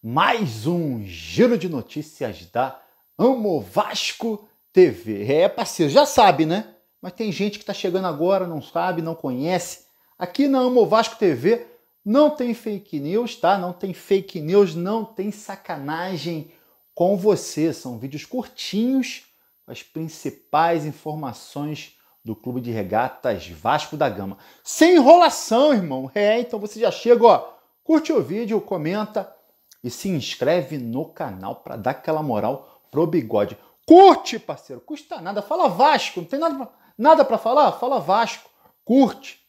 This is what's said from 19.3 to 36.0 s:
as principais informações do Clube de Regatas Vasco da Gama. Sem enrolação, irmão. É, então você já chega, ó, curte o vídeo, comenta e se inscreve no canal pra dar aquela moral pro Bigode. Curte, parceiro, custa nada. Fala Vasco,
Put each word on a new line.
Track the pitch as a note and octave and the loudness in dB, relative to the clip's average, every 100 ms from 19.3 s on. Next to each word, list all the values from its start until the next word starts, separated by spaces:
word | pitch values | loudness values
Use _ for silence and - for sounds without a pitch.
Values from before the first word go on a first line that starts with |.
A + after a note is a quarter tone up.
| _ _ _ _ | _ _ _ _
as | A#2+ | -20
principais | - D#3+ D#3+ - C#3 - _ D3+ E3 E3+ | -14 -12 -12 -10 -12 -12 _ 0 0 0
informações | D3+ C#3+ D#3 D#3 C#3 A2+ - C#3+ D3 D3 - _ _ _ | -4 -10 -12 -10 -10 -14 -14 -10 -8 -10 -14 _ _ _
do | - | -12
Clube | A2 B2+ B2 | -10 -8 -8
de | A#2+ | -6
Regatas | A2+ F#2 G#2 B2+ - B2+ F#2+ F2+ | -6 -2 -2 -2 -4 -6 -6 -10
Vasco | E2+ A#2 D3+ - | -6 -2 -2 -4
da | D3+ C#3 | -4 -4
Gama. | G2+ G2 F#2+ - _ | -4 -12 -14 -20 _
Sem | - - D#4+ | -14 4 6
enrolação, | F4 B3+ F4 E4+ - - A3+ D4+ | 8 8 8 8 2 -2 2 4
irmão. | A#3+ F3 C3 C3 | 2 -2 -8 -6
É, | G#3 G#3 A3+ | 0 2 0
então | A#3+ A3 | -2 -8
você | G#3 G#3+ | -10 -2
já | A3 | -2
chega, | - A3+ A#3 | 0 4 8
ó, | A3+ D3 - - _ _ | 8 6 0 -20 _ _
curte | - D#4 D#4 | 0 0 2
o | C#4 | -2
vídeo, | B2+ G3+ A3+ G#3+ | -2 -6 -2 -4
comenta | - F3+ D3+ G3+ G#3+ G#3+ - _ _ _ _ _ | -2 -6 -4 -4 -4 -8 -10 _ _ _ _ _
e | B2 | -14
se | - G3 | -8 -6
inscreve | D#3+ - - B2+ F3 E3+ D3+ | -4 -6 -4 0 0 -2 -10
no | A#2 B2 | -8 -8
canal | D#3 - C#3+ F#2 G2 | -8 -10 -10 -10 -12
pra | - - - | -12 -14 -6
dar | A2 | -6
aquela | C#3 - D#3 | -6 -4 -4
moral | D3+ G#2+ G#2+ C#3 - _ _ | -2 -2 -2 -6 -12 _ _
pro | C#3 E3+ | -2 0
Bigode. | E3 A2+ G#2 G2+ - _ _ - | -2 0 -2 -2 -6 _ _ 6
Curte, | F4 G4 D4+ - A3+ | 10 10 8 -2 -10
parceiro, | - D3+ - - | -10 -12 -14 -20
custa | _ D4+ _ D#4 | _ -18 _ -12
nada. | F3 G#3 | -8 -8
Fala | - E4 D4 | -4 0 0
Vasco, | F3 C#4+ D4 | 4 4 4